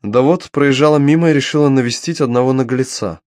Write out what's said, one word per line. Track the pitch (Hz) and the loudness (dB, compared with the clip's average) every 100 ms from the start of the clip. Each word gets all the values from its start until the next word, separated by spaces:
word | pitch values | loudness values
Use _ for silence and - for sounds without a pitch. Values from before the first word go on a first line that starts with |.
«Да | 104 120 | 0 0
вот, | 135 175 - | 2 0 -2
проезжала | - 143 131 151 151 | -2 0 2 2 2
мимо | 143 160 170 | 2 2 2
и | |
решила | 143 - 151 147 | 0 0 0 2
навестить | 135 120 117 - 160 | 2 0 -6 -8 -4
одного | 131 123 127 | -2 0 0
наглеца» | 131 117 127 127 - 101 82 _ | 0 -2 -2 -4 -6 -8 -10 _